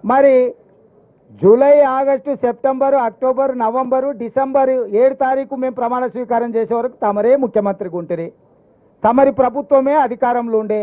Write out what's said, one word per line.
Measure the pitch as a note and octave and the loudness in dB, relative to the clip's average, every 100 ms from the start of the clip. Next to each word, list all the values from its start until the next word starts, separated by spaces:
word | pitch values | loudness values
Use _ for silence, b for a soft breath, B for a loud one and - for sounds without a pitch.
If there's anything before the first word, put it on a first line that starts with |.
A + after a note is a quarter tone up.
| G3+ | 0
మరి | C4 C#4 C4 B3+ - _ _ _ _ _ _ _ - | 4 6 4 2 -4 _ _ _ _ _ _ _ 0
జూలై, | F3+ A#3 C#4 D4 C#4 C4 | 4 6 6 6 4 2
ఆగస్టు, | C#4 C4+ C#4 C#4 | -2 -2 -4 -4
సెప్టెంబరు, | B3 A#3+ C4+ C4+ C4+ C#4 A#3 | -4 -2 -4 0 0 0 -2
అక్టోబరు, | - B3+ B3+ C4+ B3+ | -2 -4 0 -2 -2
నవంబరు, | A3+ B3 B3+ C4 C4+ A3+ | -2 -2 -2 -2 -2 -6
డిసెంబరు | A#3 C4 C4+ C4+ C4+ C4 A3 G#3 | -6 -4 -2 0 0 0 -2 0
ఏడు | C4 C4 | 0 0
తారీఖు | C4 C4 C4+ C4 | -2 -2 -4 -6
మేము | C4 A#3+ | -6 -4
ప్రమాణ | A#3 B3 B3+ | -4 -4 -6
స్వీకారం | A#3 B3 A#3 A#3+ A3+ | -8 -4 -4 -2 -4
చేసే | A3+ A#3 | -2 -4
వరకు | B3 - G#3+ | -4 -4 -4
తమరే | G3+ A3 C#4 B3+ | 0 2 2 2
ముఖ్యమంత్రిగా | G#3+ G3+ F#3+ F#3 F3 | 0 -2 -4 -8 -8
ఉంటిరి, | E3+ E3+ E3 _ _ _ _ _ _ _ | -8 -8 -8 _ _ _ _ _ _ _
తమరి | G#3+ A#3+ C#4 C4+ | 0 4 2 2
ప్రభుత్వమే | B3+ B3 C4 C#4 C4+ D4+ B3+ | -2 -2 0 0 2 0 -2
అధికారంలో | A#3+ B3 B3 A#3+ A3 | -2 -2 -2 -2 -4
ఉండే. | G#3+ G#3+ | -2 -6